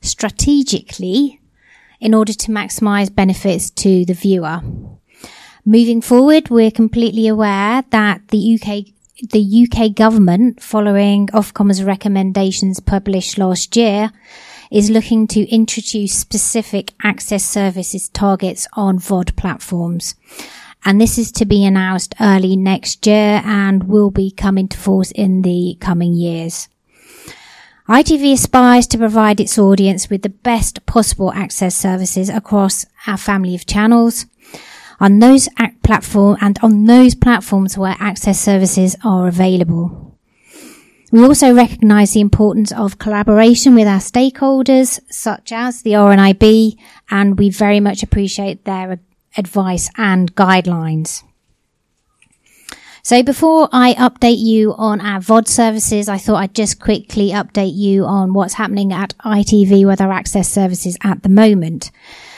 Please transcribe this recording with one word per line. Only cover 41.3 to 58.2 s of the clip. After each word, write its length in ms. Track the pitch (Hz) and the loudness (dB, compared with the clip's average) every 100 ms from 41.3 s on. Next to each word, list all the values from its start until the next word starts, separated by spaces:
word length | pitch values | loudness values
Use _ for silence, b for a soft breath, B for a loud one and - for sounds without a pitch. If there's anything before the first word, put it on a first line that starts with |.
| 294 269 | 6 6
recognise 600 | 240 240 - 220 208 202 | 4 4 2 4 4 4
the 80 | 214 | 2
importance 500 | 202 - 214 202 208 | 2 2 2 0 -2
of 280 | - 202 - | -4 -6 -6
collaboration 760 | 214 208 208 214 226 240 269 | -6 -2 2 4 6 4 6
with 140 | 240 208 | 6 6
our 100 | 196 | 2
stakeholders, 1000 | - 247 262 262 269 269 262 262 262 - - | -2 -2 -2 0 -2 0 2 2 2 -2 -12
such 400 | - 226 208 - | -10 -8 -8 -10
as 320 | 226 247 240 | -8 -8 -6
the 140 | 226 208 | -2 2
R 160 | 202 | 4
N 80 | 196 | 6
I 120 | 196 | 4
B, 460 | 190 214 220 220 214 b b - | 4 4 4 2 -2 b b -6
and 280 | 202 202 196 | -2 0 0
we 120 | 202 | 0
very 300 | 185 208 208 | 0 0 2
much 220 | 202 196 | 0 -2
appreciate 640 | - 214 196 - 202 190 | -2 -2 -2 -6 -8 -10
their 360 | - 190 185 180 _ _ _ - | -10 -10 -8 -12 _ _ _ -10
advice 520 | 190 202 190 180 - - | -6 -4 -2 -4 -6 -4
and 380 | 214 185 180 - | -2 0 0 0
guidelines. 880 | 190 185 175 175 160 156 160 - - _ _ _ _ _ _ _ _ _ _ _ B B B B B B | 2 2 0 -4 -4 -6 -6 -12 -18 _ _ _ _ _ _ _ _ _ _ _ B B B B B B
So 200 | - 240 | 0 0
before 460 | 254 277 320 320 302 | 2 0 2 2 2
I 220 | 254 247 | 2 2
update 440 | 247 247 - 240 233 | 2 0 2 0 2
you 360 | 226 220 214 | 2 2 0
on 260 | - 220 208 | -2 -4 -4
our 200 | 202 196 | -6 -8
vod 280 | 185 226 220 | 0 2 2
services, 600 | - 226 220 - 208 208 | 0 0 0 -4 -4 -4
I 100 | 196 | -6
thought 240 | - 196 | -2 -2
I'd 120 | 190 | -2
just 240 | - 214 - | -4 -6 -4
quickly 520 | - 214 208 - 202 | -4 -4 -4 -4 -2
update 440 | 202 - - 190 | -2 -6 -4 -4
you 300 | 170 202 196 | -2 0 0
on 300 | 190 196 | 0 -2